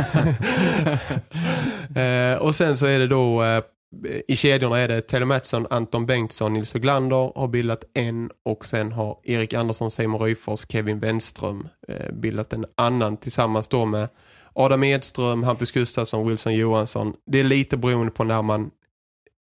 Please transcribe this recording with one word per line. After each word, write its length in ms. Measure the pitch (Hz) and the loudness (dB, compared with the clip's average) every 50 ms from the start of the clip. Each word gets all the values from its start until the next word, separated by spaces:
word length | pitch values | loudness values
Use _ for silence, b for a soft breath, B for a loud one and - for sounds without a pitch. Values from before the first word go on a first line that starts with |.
| - | 4
<laughs> 920 | - - 156 147 165 143 110 - 233 254 254 185 175 - - 156 160 147 135 - - 143 127 - - B 160 170 170 165 160 147 254 220 202 170 B 139 | 2 2 2 2 2 2 0 0 -2 0 2 2 2 2 0 0 0 0 -2 -4 -4 -6 -6 -6 -6 B -4 -2 -2 -2 -2 -2 -4 -4 -6 -10 B -2
Eh, 380 | 131 127 127 123 123 123 127 127 - | -2 0 2 2 2 2 2 2 2
och 160 | - 151 151 | 2 0 2
sen 220 | - 175 160 143 | 2 2 2 2
så 100 | 127 143 | 2 2
är 120 | 139 139 135 | 2 4 4
det 80 | 127 | 4
då, 360 | 123 139 131 127 120 117 117 113 | 4 4 4 4 4 4 2 2
eh, 200 | 113 113 113 110 - _ _ _ _ - - - - - - - - | 2 2 2 0 -4 _ _ _ _ -18 -12 -10 -8 -8 -8 -4 -2
i 80 | 135 | 0
kedjorna 420 | 120 - 147 139 131 131 120 117 123 | 2 4 4 4 4 2 2 2 2
är 100 | 123 117 | 2 2
det 120 | 117 113 | 0 -2
Tele 240 | 110 - - 127 123 | -2 -2 -2 0 2
Mattsson, 420 | 127 139 127 - - - 117 117 - | 2 0 0 0 -2 -2 -2 -2 -2
Anton 360 | - 120 117 - - 117 117 | -2 -2 -2 -2 -2 -2 0
Bengtsson, 460 | 117 131 120 113 110 - - 110 107 107 | 0 0 0 0 -2 -2 -2 -2 0 0
Nils 200 | 110 107 - - | -2 -4 -4 -6
Höglander 580 | 123 113 135 143 135 131 131 131 131 131 - - | -2 0 0 2 2 0 0 0 0 0 -2 -2
har 120 | - 139 123 | -4 -4 -2
bildat 360 | 117 120 117 117 113 - - - _ | -2 -2 0 -2 -4 -4 -8 -6 _
en 340 | 143 120 117 113 117 117 113 - - _ | -4 -2 -2 -2 -4 -6 -8 -12 -8 _
och 200 | 117 110 - - | -6 -6 -6 -6
sen 280 | - - 113 107 107 113 | -4 -2 -2 -2 -2 -4
har 260 | 117 107 104 104 - _ | -4 -4 -4 -6 -8 _
Erik 300 | - 120 117 110 110 - | -2 -2 0 0 0 -2
Andersson, 360 | 120 117 113 113 - 117 110 | -2 0 -2 -2 -2 -4 -4
Simon 300 | - - 117 110 110 110 | -2 -2 -2 -2 0 0
Ryfors, 460 | 110 110 113 110 - - 107 107 - - | 0 0 -2 -2 -4 -6 -6 -6 -6 -4
Kevin 320 | - 113 107 107 107 107 | -4 -2 -2 -2 -2 -2
Wenström, 680 | 107 110 110 113 - - - - - 98 101 101 - - - _ - - | -2 -2 0 0 -2 -4 -6 -6 -6 -6 -6 -8 -10 -14 -16 _ -14 -12
eh, 240 | - - - - - | -10 -8 -8 -8 -8
bildat 400 | 107 113 113 107 107 107 - - | -4 -4 -4 -4 -4 -6 -6 -6
en 140 | 110 110 - _ | -8 -8 -4 _
annan 400 | - 120 120 127 123 113 104 107 | 2 2 4 4 2 2 0 0
tillsammans 520 | 107 - 127 - - 120 113 110 110 107 - | -4 -6 -4 -2 0 0 2 2 0 0 0
då 160 | - 127 113 | 0 0 0
med 240 | 107 104 104 107 117 b b b b b b b b b | 0 0 -2 -4 -4 b b b b b b b b b
Adam 320 | - 131 135 135 135 139 | 2 4 4 4 4 4
Edström, 580 | 139 139 135 135 - - - 123 120 120 117 113 | 4 2 2 0 -2 -2 -2 0 0 0 2 2
Hampus 300 | 120 120 117 123 117 - | 0 0 0 -2 -2 0
Gustafsson, 560 | 131 123 - - - 117 - - 110 110 113 | 0 0 0 0 -2 -2 -2 -2 -2 0 0
Wilson 260 | 113 110 - 117 113 | -2 0 0 0 2
Johansson. 600 | 110 113 113 110 110 107 110 - 110 107 107 - - _ | 2 2 4 2 2 0 0 -2 -4 -4 -4 -6 -8 _
Det 140 | - 139 135 | 0 2 2
är 40 | 135 | 4
lite 320 | 131 135 139 139 - - | 4 4 2 2 0 -2
beroende 340 | 127 117 127 123 120 117 113 - | 0 2 2 2 2 0 0 0
på 120 | - 113 | -2 0
när 180 | 113 113 113 107 | 0 0 0 0
man 280 | 110 107 107 110 - - _ _ _ _ _ _ _ _ _ _ _ _ _ _ | 0 0 -2 -2 -6 -10 _ _ _ _ _ _ _ _ _ _ _ _ _ _